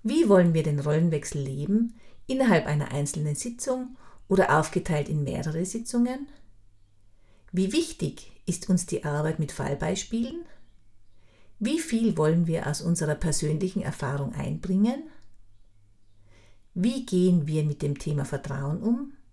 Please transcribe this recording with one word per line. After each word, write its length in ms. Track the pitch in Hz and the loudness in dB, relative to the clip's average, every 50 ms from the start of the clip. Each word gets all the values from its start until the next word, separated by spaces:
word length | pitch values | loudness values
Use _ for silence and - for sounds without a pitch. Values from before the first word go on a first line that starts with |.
Wie 260 | - 220 277 320 339 208 | -2 0 2 4 6 8
wollen 260 | 196 185 175 170 160 | 8 8 8 6 4
wir 100 | 160 147 | 2 2
den 160 | 151 147 143 | 2 0 0
Rollenwechsel 600 | 139 147 151 160 170 170 156 147 - - - 147 | 0 2 2 4 4 2 2 0 -4 -4 -6 -6
leben, 540 | 139 135 135 143 147 185 202 220 233 233 - - - - - - - | -6 -6 -6 -6 -2 0 2 2 2 0 -4 -12 -20 -20 -18 -16 -6
innerhalb 400 | - 262 262 262 233 185 160 - | -4 0 2 4 6 6 4 4
einer 240 | - 151 147 143 - | 2 -2 -2 -2 -2
einzelnen 460 | - 143 143 143 - 156 151 147 147 | -2 -2 -2 -2 -2 -4 -2 -2 -4
Sitzung 600 | - - 240 240 - - 269 254 254 254 254 - - - - - - - - | -4 -6 -8 -8 -6 -4 -4 -4 -4 -4 -10 -12 -16 -20 -20 -20 -20 -2 0
oder 300 | 196 185 - - 147 151 | 2 4 4 4 4 2
aufgeteilt 520 | 156 - - 185 - - 160 147 143 - | 2 2 -2 -4 0 0 0 0 0 0
in 140 | 151 151 143 | 0 -2 0
mehrere 420 | 131 - - - 156 151 160 180 | -2 -2 -4 -4 -4 -4 -4 -4
Sitzungen? 640 | 185 - 226 233 - - 240 240 247 254 285 285 - - - - - - - - - - - - _ _ _ - - - - - _ - - _ - | -4 -6 -8 -8 -2 0 2 2 2 0 -6 -10 -12 -14 -20 -20 -20 -20 -20 -20 -20 -20 -20 -20 _ _ _ -20 -20 -20 -20 -20 _ -20 -20 _ -4
Wie 200 | - 180 190 190 | -2 0 0 2
wichtig 600 | 220 320 339 - - - - 147 - - - - - - - | 2 0 0 -2 -6 -6 -6 -6 -6 -10 -18 -20 -20 -8 -4
ist 240 | - 175 - - - | -4 -4 -4 0 2
uns 160 | 180 180 - | 2 2 2
die 180 | - 165 - - | -2 -6 -4 -2
Arbeit 340 | 147 147 151 151 156 160 - | -2 -2 0 0 -2 -2 -2
mit 140 | 151 143 | -4 -4
Fallbeispielen? 920 | - - 131 - 143 139 160 165 190 - - - 226 226 233 - 330 339 339 - - - - - - - - - - - - - - - - - _ _ - - - - | -4 -6 -4 -4 -2 -2 -2 -4 -4 -4 -4 -4 -4 -4 -4 -4 -6 -10 -12 -12 -16 -20 -20 -20 -20 -20 -20 -20 -20 -20 -20 -20 -20 -20 -20 -20 _ _ -20 -20 -8 -4
Wie 200 | 208 247 302 330 | -2 0 0 0
viel 380 | 320 - 233 226 226 220 165 | 0 0 0 2 2 2 2
wollen 300 | 160 156 156 165 175 170 | 4 4 4 4 4 2
wir 200 | 165 160 - - | 2 0 -2 -2
aus 140 | 143 151 - | -4 -4 -2
unserer 340 | - 170 170 160 156 151 147 | 0 0 0 2 2 0 0
persönlichen 680 | - - 160 147 - 151 147 156 151 190 185 - 208 | 0 0 0 0 0 0 0 0 0 -2 -2 -2 -4
Erfahrung 500 | - 147 156 - 143 127 143 143 139 - - | -4 -4 -6 -4 -4 -4 -2 -2 -4 -4 -4
einbringen? 720 | 143 - 143 151 156 - 180 185 190 208 240 269 302 320 - - - - - - - - - - - - - _ - - _ _ _ - - - - - - - - - - - - - - | -6 -4 -4 -6 -6 -2 0 2 4 4 2 2 -2 -8 -12 -16 -18 -18 -18 -20 -20 -20 -20 -20 -20 -20 -20 _ -20 -20 _ _ _ -20 -20 -20 -20 -20 -20 -20 -20 -20 -20 -20 -20 -20 -10
Wie 320 | _ 175 185 247 269 269 - | _ 0 0 2 0 -2 -4
gehen 420 | - 185 180 180 185 180 170 143 | 0 2 4 6 6 6 4 2
wir 180 | 151 151 156 151 | 2 0 0 0
mit 180 | 151 147 - | 0 -2 -2
dem 160 | 147 143 143 - | -2 -4 -4 -2
Thema 260 | - 156 147 143 139 | -4 -2 -2 -2 -2
Vertrauen 580 | - - 135 - 147 135 139 139 143 156 - | -2 -4 -6 -4 -6 -6 -4 -2 -2 -4 -2
um? 300 | - 220 240 285 285 - - - - - | 0 0 0 0 -2 -10 -12 -18 -20 -20